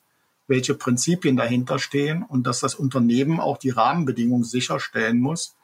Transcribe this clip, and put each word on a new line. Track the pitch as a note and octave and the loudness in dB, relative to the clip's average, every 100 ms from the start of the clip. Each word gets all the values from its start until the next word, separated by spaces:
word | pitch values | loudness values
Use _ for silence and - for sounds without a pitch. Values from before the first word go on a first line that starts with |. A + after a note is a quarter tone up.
| _ _ _ _ - | _ _ _ _ 0
welche | C3 C3 | 0 2
Prinzipien | C#3 B2+ B2 E3 F3+ D3 B2+ | -2 0 0 0 0 2 2
dahinter | A#2 B2 B2 C#3 | 2 0 0 -4
stehen | - C#3+ D3 E3 | -2 -2 0 -2
und | - C3 B2 | -2 -2 -2
dass | B2 | -2
das | C3 | -4
Unternehmen | - C3+ C3 A#2 A#2+ C#3 E3 | -2 -2 2 2 4 2 0
auch | D3+ C3+ | 0 -2
die | C3 | -2
Rahmenbedingungen | A#2+ A#2 F3 C3+ A#2+ A#2 B2 | 2 2 2 -2 0 2 2
sicherstellen | A#2 B2 - C3+ - A2+ A2+ A#2+ | 0 -2 -2 -4 -4 -2 0 2
muss | C3+ E3+ - _ | 2 -2 -8 _